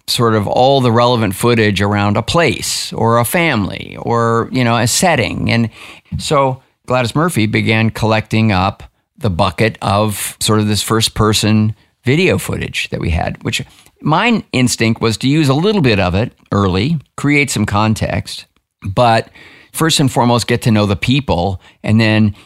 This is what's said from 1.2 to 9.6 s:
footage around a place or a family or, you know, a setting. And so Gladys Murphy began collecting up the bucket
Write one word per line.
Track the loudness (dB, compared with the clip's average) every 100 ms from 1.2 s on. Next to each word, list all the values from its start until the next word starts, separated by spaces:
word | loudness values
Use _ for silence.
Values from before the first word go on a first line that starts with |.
| 0 0
footage | 0 2 2 2
around | 0 0 0 0
a |
place | 0 0 0 0 -6 -8 -8
or | -4 0 2
a | 2
family | 0 0 0 -4 -6 -12 -10
or, | -4 -2 0 0 -2
you | -2
know, | 0 2
a | 0
setting. | 0 2 2 0 -2 -2
And | 0 -2 -6 -20 -20 _ -8
so | -2 0 0 -2 _ _ -4
Gladys | -2 0
Murphy | 0 -2 0 0
began | 0 0 0 0
collecting | 0 0 0 0 0 2
up | 2 0 -4 -12 _ _ -8
the | -4
bucket | -2 -2 0